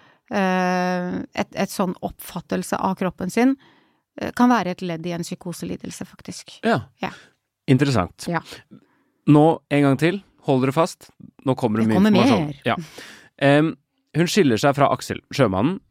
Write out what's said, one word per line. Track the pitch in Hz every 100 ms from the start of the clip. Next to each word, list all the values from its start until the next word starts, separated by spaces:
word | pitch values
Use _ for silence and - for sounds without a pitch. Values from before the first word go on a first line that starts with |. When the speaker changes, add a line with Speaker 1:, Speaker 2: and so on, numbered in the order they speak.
| _ _ _
Speaker 1:
eh, | 208 190 185 180 180 180 180 180 180 -
et, | - 202
et | - 196
sånn | - 190 -
oppfattelse | 196 - - 175 - 185 180 202
av | 190 185
kroppen | 185 - 185
sin, | 226 254 269 _ _ _ _ _ -
eh, | -
kan | - 247
være | 240 175
et | 180
ledd | 185 165 170
i |
en | 170
psykoselidelse, | 175 180 180 165 175 185 - - 196
faktisk. | - - - - -
Speaker 2:
Ja. | 220 190 - _
Speaker 1:
Ja. | 190 - - _ _ _ -
Speaker 2:
Interessant. | 131 143 120 87 - -
Speaker 1:
Ja. | 165 - - _ - _ _ _ _ -
Speaker 2:
Nå, | 147 156 - -
en | 143
gang | 143 135
til, | 160 196 - _ -
hold | 131
dere | 131
fast. | 147 165 - - _ - _ 135
Nå | 127
kommer | 120 107
det | 113
Speaker 1:
Det |
Speaker 2:
mye | 110
Speaker 1:
kommer | 208
Speaker 2:
informasjon. | 190 247 208 151
Speaker 1:
mer. | 139 -
Speaker 2:
Ja. | 180 160 - - - - _
Em, | 139 143 160 - _ _ _ 147
hun | 175
skiller | - 147 107
seg | 143 139
fra | 135
Aksel, | 123 - 98 -
sjømannen. | - 117 92 131 190 -